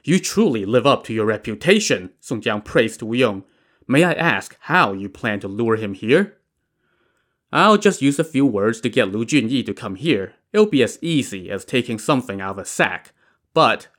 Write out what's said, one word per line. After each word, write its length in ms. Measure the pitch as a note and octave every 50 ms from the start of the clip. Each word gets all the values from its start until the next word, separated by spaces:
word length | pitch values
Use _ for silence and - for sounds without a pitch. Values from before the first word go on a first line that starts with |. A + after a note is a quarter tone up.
| _
You 120 | C#3 F3 F#3
truly 440 | F#3 - - G3 A3+ F3+ A#2+ G#2+ G2
live 220 | F#2+ B2 B2 A2
up 160 | C#3 B2 - -
to 80 | - A2
your 120 | A2 G#2+
reputation," 840 | G#2+ G#2+ G#2 - A#2 G#2+ - - E3 G#3 G#3+ G#3+ - C3 F#2+ F#2 F2+ - _
Song 180 | _ - C3 G#2+
Jiang 240 | G#2 A#2 G#2+ G#2 G#2
praised 380 | - - D3+ A2+ A2 - -
Wu 140 | A#2+ A2 A#2
Yong. 260 | B2+ B2+ A2 G2+ G2 - _ _ _ _ _ _ _ _
"May 180 | - B2+ D3+ F3
I 80 | F3 D3+
ask 420 | - - E3+ A2 F#2+ - - - _ - -
how 220 | D#3 F#3 C#3+ G#2 G2
you 160 | F#2+ G2+ G2
plan 320 | - - - A2+ G#2 G2
to 80 | G2 G2
lure 260 | G2 G#2+ A#2 A2+ A2+
him 180 | G#2+ A2 G2+ G2
here?" 440 | - A2 G#2+ C#3+ F3+ G3+ G3+ - _ _ _ _ _ _ _ _ _ _ _ _ _ _ _ _ _ _ _ _ _ _ _
"I'll 260 | - D3+ F#3 G#3+ G#3
just 240 | G3+ - G3+ F3+ -
use 160 | C3+ C#3 C#3
a 140 | - D#3+ D#3+ -
few 120 | C3 C#3+
words 340 | C3 G#2 G2 G2+ A2+ A#2 -
to 80 | - B2
get 220 | G#2 B2+ A2 F#2+
Lu 140 | G2 A2 A#2
Junyi 400 | A#2 D3+ C#3 A2 A2+ C3+ B2 -
to 80 | A2 G2+
come 220 | - A#2+ G2+ F#2+
here. 400 | F#2 C3+ E3 B2+ G2 F#2+ F#2 - _ _ _ -
It'll 240 | G#3+ G#3+ G#3+ D3+
be 60 | C3+ A2+
as 160 | G#2+ - -
easy 500 | - E3 E3 C#3 B2 - G2+ F#2+ F2 F#2+
as 140 | G2+ F#2 -
taking 340 | - - B2 A#2 - A2+ A2
something 400 | - - D3 B2+ A#2+ - G2 G2
out 120 | F#2+ F#2+
of 80 | G2 G2
a 60 | F2+
sack. 460 | - - - B2 F#2+ F2+ - - _ _ _ _ _ _ _ _ _ _
But 360 | D#3+ D3+ A2+ G#2+ - - - _